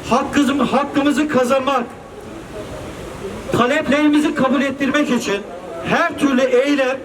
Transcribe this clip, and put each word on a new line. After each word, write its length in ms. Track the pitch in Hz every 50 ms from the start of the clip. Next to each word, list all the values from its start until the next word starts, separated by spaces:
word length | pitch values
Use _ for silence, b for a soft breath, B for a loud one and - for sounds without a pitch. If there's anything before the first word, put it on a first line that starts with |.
| - -
hakkımızı, 520 | 220 269 269 277 - 294 277 247 277 285
hakkımızı 640 | 247 - - 262 285 277 - 285 277 294 262 240 302 -
kazanmak, 560 | - 254 254 240 269 269 254 269 277 254 233 - - - - - - - - - - - - - - 214 208 - - - - - - - - - - - - 190 - - - -
taleplerimizi 840 | - 208 233 247 285 311 302 254 262 294 302 302 294 302 302 330 -
kabul 280 | - 254 269 262 285
ettirmek 480 | 277 277 269 - 277 247 285 294 294 -
için 260 | 240 240 - - 202 202 208 - - - - - - - -
her 340 | - - 269 330 330 302 -
türlü 240 | 294 277 262 247
eylem 560 | 269 254 254 240 269 285 285 285 262 254 269 269